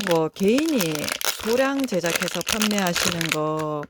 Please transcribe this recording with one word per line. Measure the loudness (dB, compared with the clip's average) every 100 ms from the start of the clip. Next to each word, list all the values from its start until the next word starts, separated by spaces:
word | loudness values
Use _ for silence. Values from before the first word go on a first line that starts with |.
| 2
거 | 2 0
개인이 | 0 4 4 4 2 0 0 -4 -2 -2 -2
소량 | 0 2 2 0 -2
제작해서 | 0 0 -2 -4 -4 -2
판매하시는 | 2 2 2 0 0 0 0 -2
거, | 0 0 -2 -2 -4